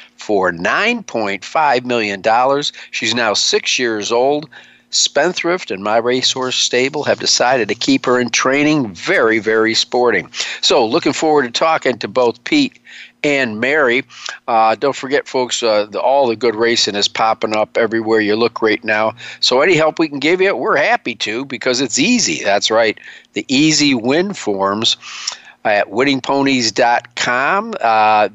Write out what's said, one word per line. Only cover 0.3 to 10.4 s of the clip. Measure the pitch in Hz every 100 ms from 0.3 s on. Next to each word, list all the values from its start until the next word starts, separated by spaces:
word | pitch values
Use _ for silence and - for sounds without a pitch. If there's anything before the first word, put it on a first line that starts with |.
| 104 92
nine | 85 104 143 208 240
point | - 117 104 98
five | - 160 151 127 123
million | 120 107 98
dollars. | 110 113 127 139 143 - -
She's | - 113 120
now | 113
six | 101 - 208 - -
years | 120 107 98
old. | 117 135 147 156 - - _ _
Spendthrift | - - 143 165 185 170 180 -
and | 98
My | 104 117
Racehorse | 117 127 - 131 127 -
Stable | - 123 131 147
have | 127 107
decided | - - 123 135 104
to | 101
keep | - 135 -
her | 123
in | 123
training. | - 131 139 147 151 117
Very, | 87 - 185 113 110
very | 107 110 110
sporting. | 113 - 123 123 98 - -